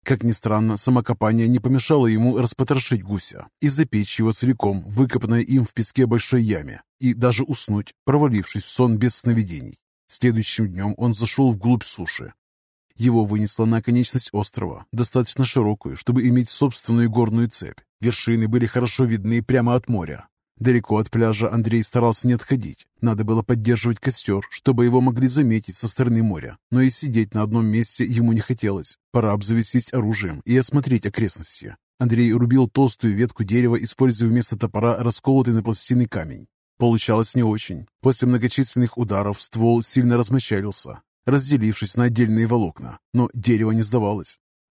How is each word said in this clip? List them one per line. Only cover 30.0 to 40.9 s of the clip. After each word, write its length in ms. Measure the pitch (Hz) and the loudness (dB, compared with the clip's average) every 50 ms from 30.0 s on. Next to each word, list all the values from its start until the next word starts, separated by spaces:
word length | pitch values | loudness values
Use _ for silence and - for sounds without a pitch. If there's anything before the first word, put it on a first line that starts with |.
| 110 104 110 98 101 87 78 73 - | -2 -2 -2 -4 -4 -6 -8 -8 -4
и 120 | - 120 | 0 0
осмотреть 500 | 131 131 - - 143 135 139 127 110 - | 2 2 2 0 0 0 2 0 0 -2
окрестности. 720 | 101 - - 113 95 - - 85 - - - - - - - _ _ _ - | -2 -4 -2 -4 -4 -4 -6 -10 -10 -10 -10 -12 -16 -18 -20 _ _ _ -2
Андрей 320 | 127 120 113 113 120 117 110 | -2 0 2 4 4 4 4
рубил 360 | 120 120 117 123 135 127 110 | 2 2 4 4 4 4 4
толстую 460 | - 135 139 127 - - - 113 101 | 2 2 2 2 0 0 0 0 2
ветку 300 | 101 120 120 - - 110 | 2 0 -2 -2 -4 -4
дерева, 320 | 92 107 120 123 120 117 | 0 2 2 2 2 2
используя 520 | - - 113 - - 135 131 117 107 117 113 | 0 -2 -4 -2 0 2 2 2 2 0 2
вместо 300 | 117 123 117 - 117 104 | 2 2 0 -2 -4 -4
топора 380 | - 104 - - 113 120 117 | -4 -4 -2 0 0 0 0
расколотый 580 | - 123 117 110 - - - 135 135 127 120 113 | 0 0 -2 -2 -2 0 2 2 2 4 2 2
на 80 | 113 98 | 0 0
пластины 440 | 113 110 - - - 127 123 120 | -2 -2 -2 -2 0 0 0 0
камень. 420 | 113 - 101 80 80 - - - - _ _ _ _ _ - | 0 -2 -6 -8 -8 -10 -16 -18 -20 _ _ _ _ _ 0
Получалось 560 | 120 120 113 110 - - 113 110 113 - - | 2 2 2 2 2 0 0 2 2 0 0
не 80 | 131 120 | 0 2
очень. 440 | 107 107 110 - - 92 71 - - _ _ | 0 0 -2 -4 -8 -10 -12 -12 -16 _ _
После 260 | - 135 127 - - 123 | 0 0 0 2 2 2
многочисленных 720 | 123 120 113 123 - - 135 - - 123 123 113 - - | 2 2 0 0 0 -2 -2 -2 0 0 0 0 0 -2
ударов 440 | 120 101 101 98 101 101 101 - - | -4 -2 -2 -2 -2 -4 -4 -6 -8
ствол 400 | - - 113 113 117 117 117 117 | -8 -4 0 2 4 4 2 2
сильно 340 | - - 135 120 120 120 | 0 0 2 2 4 4
размочалился, 840 | 120 120 107 123 135 - - 110 98 98 104 95 - - - | 2 2 0 0 -2 -2 -2 -4 -4 -4 -4 -8 -10 -10 -12